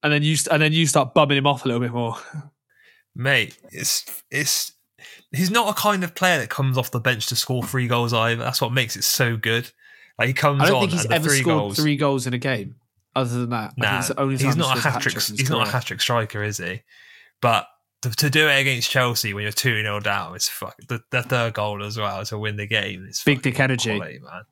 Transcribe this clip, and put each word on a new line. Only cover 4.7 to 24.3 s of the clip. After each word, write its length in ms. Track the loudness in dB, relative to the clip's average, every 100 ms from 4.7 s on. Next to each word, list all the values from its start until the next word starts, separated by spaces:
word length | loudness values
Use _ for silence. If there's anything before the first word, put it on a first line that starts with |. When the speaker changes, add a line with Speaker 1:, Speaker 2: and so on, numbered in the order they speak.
| _ _ _ -20 -20 _
Speaker 2:
he's 180 | -2 2
not 200 | 2 2 0
a 40 |
kind 240 | 0 0
of 100 | -2
player 240 | 0 2 2
that 100 | 0
comes 280 | -2 0 0
off 140 | -2
the 80 | -2
bench 280 | 0 0 -2
to 80 | -4
score 280 | -2 -2
three 240 | -2 -2 0
goals 260 | 0 2
either. 300 | 2 2 0
That's 180 | -2 -2
what 100 | 0
makes 240 | 0 -2 -2
it 80 |
so 340 | -2 0 0 0
good. 340 | 0 -2 -2 _ _ -20 -20 _
Like, 80 | -2
he 60 |
comes 280 | 2 2 4
Speaker 1:
I 60 | 4
don't 80 | 4
Speaker 2:
on 60 |
Speaker 1:
think 100 | 2
he's 80 | 0
Speaker 2:
and 80 | 2
the 40 | 2
Speaker 1:
ever 140 | 4
Speaker 2:
three 100 | 2
Speaker 1:
scored 140 | 4 2
Speaker 2:
goals 180 | 0 0
Speaker 1:
three 180 | 0 2
goals 300 | 2 0 -2
in 60 |
a 40 | -4
game. 380 | -2 -4 -6 -14 _ _ _ -4
Other 240 | -2 -2
than 100 | -2
that, 140 | -4
I 40 | -6
think 80 | -2
Speaker 2:
Nah, 180 | 0 2
Speaker 1:
it's 80 | 0
the 100 | -2
only 140 | -2 0
Speaker 2:
he's 80 |
Speaker 1:
time 100 | 0
he 60 | 2
Speaker 2:
not 180 | 2 2
a 20 |
Speaker 1:
scored 60 | 0
a 40 |
Speaker 2:
hat-trick, 200 | 0 -2 -2
Speaker 1:
hat-trick 140 | -4
in 40 |
his 60 | -2
Speaker 2:
he's 80 | -2
not 80 | 0
a 60 |
Speaker 1:
career. 80 | 0
Speaker 2:
hat-trick 300 | -2 -4 -4
striker, 420 | 0 0 -2 -4
is 140 | -4 -4
he? 260 | -6 -8 _ _ -20 -20 -20 _
But 260 | 0 0 -2 _ _ _
to, 80 | -8
to 180 | -2 0
do 180 | 4 4
it 120 | 4
against 320 | 2 0 0
Chelsea 420 | 2 2 2 -2
when 80 | -4
you're 80 | -4
two 300 | -2 0 0
nil 180 | -2 -2
down, 360 | -2 -2 -4 -6
it's 120 | -6
fuck, 260 | -6 -12 -14 -10
the, 140 | -10 _
the 140 | -6
third 320 | -2 0 0 -2
goal 280 | -6 -6
as 140 | -8 -6
well 260 | -4 -6 -8
to 120 | -6
win 200 | -6 -6
the 100 | -2
game. 380 | -2 -2 -6 -10
It's 140 | -2
Speaker 1:
Big 160 | 0 2
Speaker 2:
fucking 120 | 0
Speaker 1:
dick 60 | 0
energy. 360 | 0 0 -2 -4
Speaker 2:
quality, 220 | -6 -12
man. 240 | -16